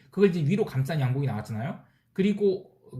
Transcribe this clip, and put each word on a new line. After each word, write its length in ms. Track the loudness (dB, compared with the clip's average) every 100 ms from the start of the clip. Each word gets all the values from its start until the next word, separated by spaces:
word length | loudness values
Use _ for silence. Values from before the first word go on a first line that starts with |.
| -10
그걸 200 | 2 4
이제 140 | 4
위로 220 | 0 0 0
감싼 340 | -2 -2 0
양봉이 280 | 0 0 -2
나왔잖아요. 520 | -4 -6 -6 -6 -10 -16 _ _
그리고 600 | 0 0 2 0 0 -6 _ -16 -14